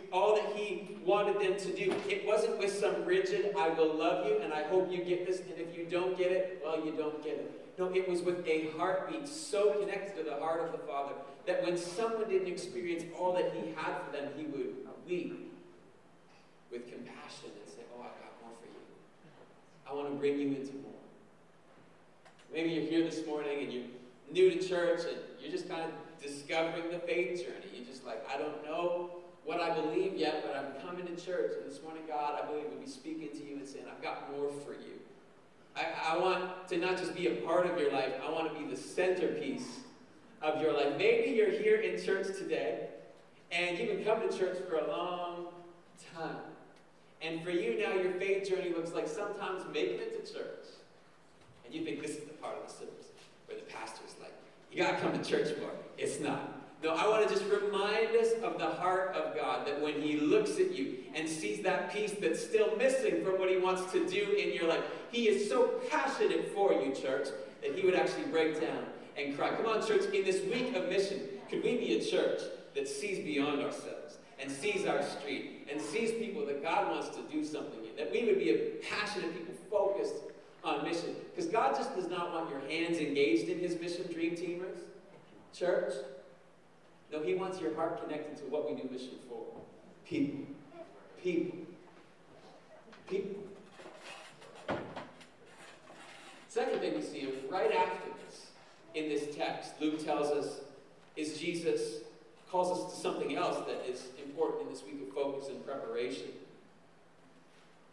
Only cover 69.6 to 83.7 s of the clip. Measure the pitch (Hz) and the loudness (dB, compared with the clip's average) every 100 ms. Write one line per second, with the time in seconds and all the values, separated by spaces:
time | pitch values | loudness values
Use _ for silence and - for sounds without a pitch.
69.6 | 226 214 220 196 - 196 190 185 - 240 | 2 2 4 4 4 2 4 2 2 0
70.6 | 254 185 170 196 - 196 - - - 170 | 2 0 2 2 2 0 -6 -8 -4 0
71.6 | - 247 - - - 180 - - - - | 2 2 4 2 4 4 4 2 -4 -8
72.6 | - - - - 202 180 170 139 143 139 | -6 -4 -4 -2 -2 -2 0 0 2 2
73.6 | - - - - - - - - 139 139 | -2 -4 -8 -8 -10 -14 -18 -10 -8 -2
74.6 | 208 190 - 139 - - - - - - | 0 2 2 2 0 -2 -4 -4 -6 -10
75.6 | - 151 - 214 226 226 196 156 143 139 | -6 -4 -2 0 0 0 -2 -2 -2 -2
76.6 | 160 160 170 151 143 - 123 151 151 147 | 2 2 2 0 -4 -6 -4 -2 -2 -4
77.6 | 127 113 113 - 151 220 233 - - - | -6 -8 -10 -6 0 2 4 4 6 4
78.6 | - - - - - - 170 165 165 - | 2 -4 -4 -2 -2 -2 -4 -4 -8 -10
79.6 | - 208 196 196 - - - - - - | 0 4 4 4 0 -2 -8 -14 -20 -8
80.6 | 147 151 170 170 - - - - 165 220 | -2 0 2 0 -2 -6 -8 -4 2 4
81.6 | 269 - - 190 170 175 170 165 156 139 | 4 2 -2 -2 -2 -2 -2 -2 -4 -6
82.6 | 139 160 170 165 143 139 143 165 - 170 | -4 -2 0 0 2 4 6 4 2 0
83.6 | 175 | 0